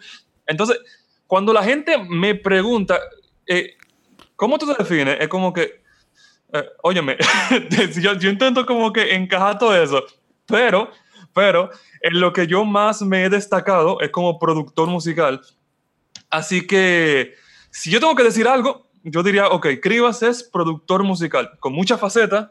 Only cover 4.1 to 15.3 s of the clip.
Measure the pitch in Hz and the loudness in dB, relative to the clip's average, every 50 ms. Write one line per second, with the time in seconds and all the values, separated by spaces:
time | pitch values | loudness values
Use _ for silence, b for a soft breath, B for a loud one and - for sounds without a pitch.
4.1 | _ _ _ _ _ - 202 233 294 302 302 294 277 226 190 - 175 151 139 135 | _ _ _ _ _ -4 -2 0 0 0 0 -2 -2 -2 -2 -2 0 0 0 0
5.1 | 143 - 156 156 185 190 185 180 180 170 156 - - - _ _ _ _ _ _ | 0 -2 -2 -4 -2 -2 -2 -2 -2 -2 -4 -4 -6 -10 _ _ _ _ _ _
6.1 | b b b b b b _ _ - 147 139 - - - - 170 190 175 147 135 | b b b b b b _ _ -6 -6 -6 -8 -8 -4 -2 0 0 0 -2 -2
7.1 | - - - - - - - - 254 220 - - 170 233 196 160 151 175 165 202 | -2 -2 0 0 0 -2 0 0 0 0 0 0 0 0 0 0 -2 -2 0 0
8.1 | 202 180 180 196 202 196 262 262 247 262 240 254 247 233 220 220 196 226 208 - | 0 0 0 -2 0 2 0 0 2 0 -2 0 0 0 0 0 0 -2 0 0
9.1 | 190 185 185 185 190 180 196 202 208 208 240 220 196 175 160 139 139 131 - - | 0 -2 -2 -2 0 0 0 0 0 0 2 2 4 4 2 2 0 -2 -2 -4
10.1 | - _ _ _ _ _ _ - 233 220 247 226 185 196 - 220 B B B B | -10 _ _ _ _ _ _ -2 0 2 2 2 2 2 0 -2 B B B B
11.1 | B 202 180 B _ 185 202 196 175 170 190 185 B B B B B B - 170 | B -20 -20 B _ 2 4 4 4 2 0 -2 B B B B B B -2 0
12.1 | 170 180 180 175 180 185 175 160 175 196 214 214 202 202 208 214 208 - 202 190 | 2 2 2 2 2 0 0 0 0 0 0 0 0 2 2 0 0 -2 -2 -2
13.1 | 190 185 185 185 196 202 196 - 196 185 185 202 190 170 156 175 196 - 151 147 | 0 0 0 0 0 -2 0 -2 -2 -2 0 0 2 2 2 2 0 -2 -4 -4
14.1 | - 175 180 175 160 165 - 170 160 160 143 - - 165 160 175 180 170 156 170 | -4 -2 -2 -2 -2 0 0 0 0 0 -4 -4 -2 -2 -2 0 -2 -4 -4 -4
15.1 | 151 165 156 135 | -2 0 0 0